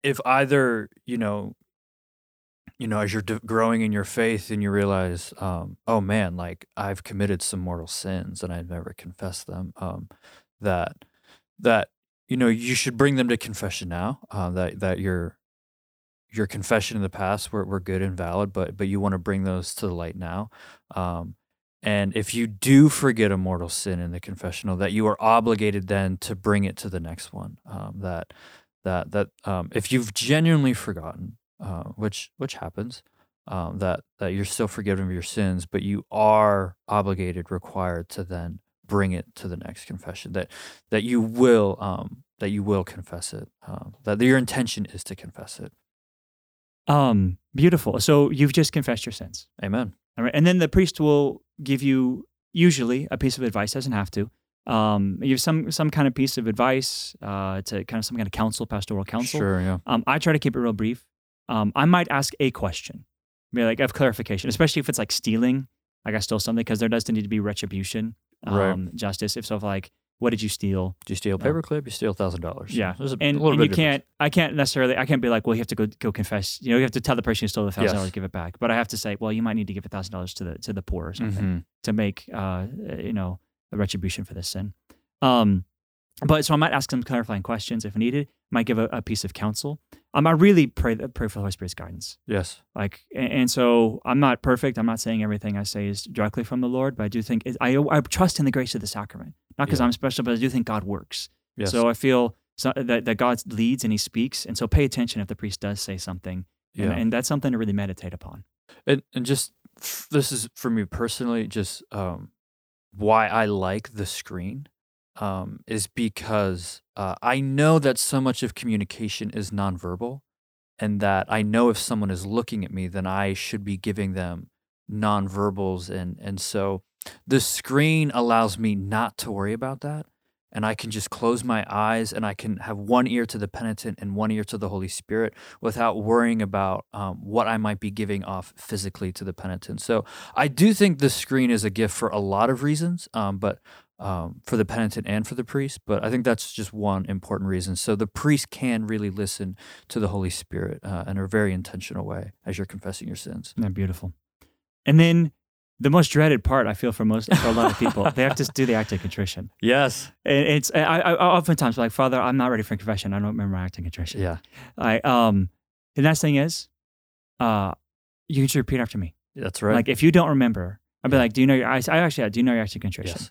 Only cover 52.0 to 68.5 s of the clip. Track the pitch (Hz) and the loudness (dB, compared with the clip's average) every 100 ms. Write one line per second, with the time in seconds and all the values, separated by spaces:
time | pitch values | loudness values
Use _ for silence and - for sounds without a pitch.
52 | 127 127 - _ _ 170 175 135 117 127 | 2 -2 -10 _ _ 4 6 6 0 0
53 | 151 117 131 123 120 101 107 135 131 107 | -2 -2 -2 0 -2 -2 -2 -4 -2 -2
54 | 98 104 107 _ _ _ - 113 107 104 | -2 -2 -4 _ _ _ -2 2 4 4
55 | 98 95 135 131 - 160 165 156 156 156 | 2 0 0 2 2 0 0 0 0 2
56 | 139 123 135 - 113 107 123 131 131 - | 2 2 -2 0 -2 2 2 2 -2 -8
57 | - - 101 98 95 95 98 101 95 113 | -10 -12 -8 -4 -4 -4 -4 -8 -4 -6
58 | 107 120 101 - 110 - 113 104 - 104 | -4 -4 -4 0 -2 -2 -4 -6 -4 -4
59 | 98 113 127 151 101 92 92 92 - 120 | -2 -4 -2 0 2 2 0 -2 0 0
60 | 120 147 170 151 139 131 120 107 110 120 | 2 2 4 2 2 0 -2 0 -2 -2
61 | _ _ _ _ - 113 104 139 156 180 | _ _ _ _ -4 0 0 4 6 6
62 | 170 139 139 - 135 - 95 - - - | 4 0 0 2 0 2 -4 -4 -12 -18
63 | - _ _ _ _ 120 113 123 131 - | -20 _ _ _ _ 0 2 2 0 4
64 | 135 110 117 98 135 113 156 147 135 - | 2 2 -4 -4 -2 2 2 2 -2 -4
65 | 107 - - 113 123 135 135 _ _ _ | -2 -2 0 2 2 2 -4 _ _ _
66 | 110 107 - 110 117 113 113 110 113 117 | -4 -4 -2 -2 0 -2 0 0 2 0
67 | 107 110 104 107 104 104 101 98 95 113 | 0 -2 0 -2 -2 -4 -6 -6 -4 -4
68 | 113 110 _ _ - | -6 -8 _ _ 0